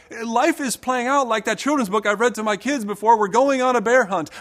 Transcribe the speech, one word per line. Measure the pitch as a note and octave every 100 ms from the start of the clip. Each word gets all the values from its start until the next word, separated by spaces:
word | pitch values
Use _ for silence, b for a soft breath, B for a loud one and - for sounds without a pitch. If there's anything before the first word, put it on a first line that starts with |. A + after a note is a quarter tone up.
| B A3+
life | A#3 A#3 D#4+ -
is | C4+
playing | - - B3+ A#3+
out | C#4+ B3
like | A3
that | A3+ G3+
children's | C4+ D4 G3
book | G#3+ G3+
I've | G#3
read | A#3+ A3
to |
my | G#3+ G#3
kids | B3 C#4+ G#3
before. | G3+ A3 A3
We're | G3+
going | A3 C#4 C4+
on | B3+ A#3+
a |
bear | A3 B3+ F#3+
hunt | F#3 D3+ B